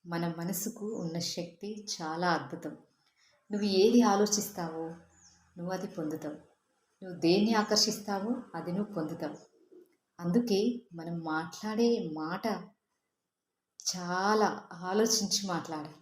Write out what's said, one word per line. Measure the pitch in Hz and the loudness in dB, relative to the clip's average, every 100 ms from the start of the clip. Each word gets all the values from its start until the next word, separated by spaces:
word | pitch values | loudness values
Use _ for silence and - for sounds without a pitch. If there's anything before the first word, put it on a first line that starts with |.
| 170 | -6
మన | 170 170 160 | -2 -2 -2
మనసుకు | 175 - - - 208 220 | -4 -4 -6 -6 -8 -6
ఉన్న | 165 165 | -4 -4
శక్తి | - - 170 - 202 214 208 - | -4 -6 -8 -10 -10 -10 -10 -8
చాలా | 160 165 180 | -6 0 2
అద్భుతం. | 156 131 170 151 - _ _ _ _ _ _ _ | 2 -2 -10 -10 -12 _ _ _ _ _ _ _
నువ్వు | 208 202 | -2 2
ఏది | 190 214 240 | 6 8 8
ఆలోచిస్తావో, | 233 202 208 - - - 165 160 165 170 _ _ - _ _ - | 8 6 4 2 -2 -6 -6 -6 -8 -10 _ _ -20 _ _ -10
నువ్వు | 175 | -6
అది | 185 202 | -6 -6
పొందుతావు. | - 156 - 147 151 - _ _ _ _ _ | -6 -6 -4 -8 -10 -18 _ _ _ _ _
నువ్వు | 190 175 | -12 2
దేన్ని | 165 190 214 | 4 6 6
ఆకర్షిస్తావో, | 220 214 214 226 202 - 196 208 240 - 170 | 4 4 2 2 0 -4 -4 -2 -4 -6 -10
అది | 175 | -4
నువ్వు | 185 208 | -2 -2
పొందుతావు. | 170 156 160 156 - - _ _ - - _ _ - | -4 -4 -6 -8 -8 -18 _ _ -20 -20 _ _ -6
అందుకే | 175 233 240 196 233 240 - | 0 2 4 2 2 -2 -10
మనం | 165 165 170 | -12 -8 -6
మాట్లాడే | 160 156 175 - 214 220 233 233 170 | -2 -2 -4 -8 -6 2 4 4 -2
మాట | 156 156 190 226 185 - _ _ _ _ _ _ _ _ _ _ - - 180 | -6 -4 -4 -2 -4 -8 _ _ _ _ _ _ _ _ _ _ -10 -8 -6
చాలా | 175 180 196 214 196 - - | -2 0 4 4 4 0 -12
ఆలోచించి | 170 180 202 226 - 196 - 196 | -10 0 2 4 2 0 -2 -2
మాట్లాడాలి. | 170 151 156 151 - | -4 -4 -8 -10 -16